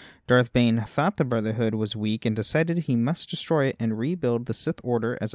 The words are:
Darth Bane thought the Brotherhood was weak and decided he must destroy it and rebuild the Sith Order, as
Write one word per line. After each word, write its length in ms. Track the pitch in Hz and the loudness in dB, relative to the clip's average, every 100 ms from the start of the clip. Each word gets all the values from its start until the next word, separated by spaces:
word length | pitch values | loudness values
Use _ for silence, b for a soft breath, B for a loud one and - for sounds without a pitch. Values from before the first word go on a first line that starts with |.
| B B - | B B 2
Darth 260 | 123 120 | 4 4
Bane 300 | 123 120 113 107 | 4 4 2 0
thought 320 | - 160 - | 0 0 0
the 80 | 139 | 0
Brotherhood 480 | 117 107 110 110 | 0 0 0 0
was 220 | 107 107 107 | 0 -2 -2
weak 300 | 107 110 117 | -2 0 0
and 100 | 110 | 0
decided 420 | 107 151 165 170 | 0 2 0 0
he 160 | 156 120 | 0 0
must 320 | 117 170 - | 0 -2 -6
destroy 420 | - - 160 135 | -6 0 2 2
it 60 | - | 0
and 180 | 113 110 | -2 -2
rebuild 480 | 131 175 127 117 120 | -2 -2 0 0 -2
the 80 | |
Sith 260 | 113 - - | -4 -4 -4
Order, 340 | 123 120 113 123 | -2 0 0 -2
as 140 | 110 | -6